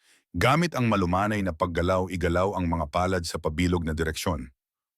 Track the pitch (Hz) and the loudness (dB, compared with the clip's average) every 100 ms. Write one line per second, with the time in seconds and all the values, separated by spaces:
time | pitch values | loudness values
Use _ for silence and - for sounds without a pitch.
0 | _ _ _ 85 113 151 175 135 120 101 | _ _ _ 0 2 4 2 0 2 2
1 | 87 90 104 107 92 82 92 85 90 92 | 2 2 0 0 -2 -2 -2 0 2 2
2 | 92 92 85 87 95 92 87 82 73 87 | 0 -2 0 2 0 0 -2 -2 -2 0
3 | 92 92 82 80 80 76 90 87 80 78 | 0 0 -2 -4 -4 0 2 2 0 -2
4 | 80 80 95 76 62 - _ _ _ | -2 -2 -2 -4 -6 -16 _ _ _